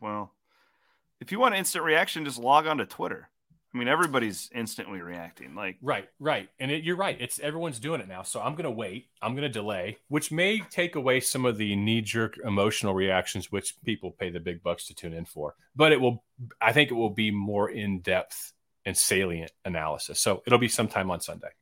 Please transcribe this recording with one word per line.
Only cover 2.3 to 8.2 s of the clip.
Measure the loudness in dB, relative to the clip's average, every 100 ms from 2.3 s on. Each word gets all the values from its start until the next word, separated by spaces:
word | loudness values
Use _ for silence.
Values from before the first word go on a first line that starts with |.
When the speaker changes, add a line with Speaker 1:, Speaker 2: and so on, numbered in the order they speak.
| -2
Speaker 1:
log | 6 6 6
on | 0
to | -2
Twitter. | -4 -6 -6 -12 _ _ _ _
I | -2
mean, | 2
everybody's | 4 4 2 0 -2 -8
instantly | -6 -6 -6 -8 -8
reacting. | -8 -10 -12 -14 -16 -8
Like | -8 -6
Speaker 2:
Right, | -4 -4 -6 -6
right. | -2 -2 -4 -6
And | -4
it, | -2
you're | -2 -2
right. | -2 -4
It's, | -6 -4
everyone's | -4 -4 -6 -6
doing | -4 -6
it | -6
now. | -10